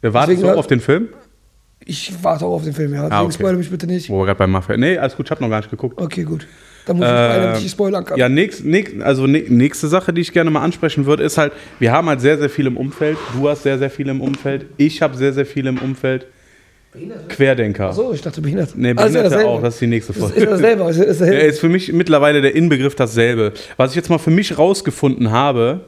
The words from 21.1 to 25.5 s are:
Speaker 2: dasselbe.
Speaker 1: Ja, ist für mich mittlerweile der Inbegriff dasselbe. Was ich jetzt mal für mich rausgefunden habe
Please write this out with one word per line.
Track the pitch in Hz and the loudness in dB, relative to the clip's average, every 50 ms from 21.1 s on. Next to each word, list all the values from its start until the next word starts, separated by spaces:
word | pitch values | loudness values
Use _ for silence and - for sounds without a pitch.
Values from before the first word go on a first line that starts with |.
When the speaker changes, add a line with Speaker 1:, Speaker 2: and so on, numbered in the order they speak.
| 185 156 | 2 2
Speaker 2:
dasselbe. | 180 165 196 | 2 2 4
Speaker 1:
Ja, | 143 156 151 | 4 4 4
ist | 147 151 | 2 2
für | - 165 | 0 2
mich | 170 185 185 - | 2 2 0 0
mittlerweile | - 165 180 170 160 147 143 147 147 147 | 0 0 2 4 4 4 6 4 4 4
der | 135 139 - | 2 2 2
Inbegriff | 156 165 170 151 131 131 143 - | 2 2 2 2 2 2 -2 0
dasselbe. | - 131 113 107 117 117 120 123 113 110 104 107 - - - - | 0 -2 0 2 2 2 2 2 2 0 -2 -2 -8 -18 -18 0
Was | - 127 131 | 0 0 0
ich | 131 175 | 0 -4
jetzt | 175 - | 0 0
mal | 170 156 | 0 0
für | - 165 | 2 2
mich | 160 185 208 - 175 139 | 2 2 2 0 2 2
rausgefunden | 151 180 196 190 - 156 - - - 135 131 - 123 110 | 2 2 2 0 -2 -6 -4 0 0 0 2 2 0 0
habe | 110 120 135 143 | 2 2 2 2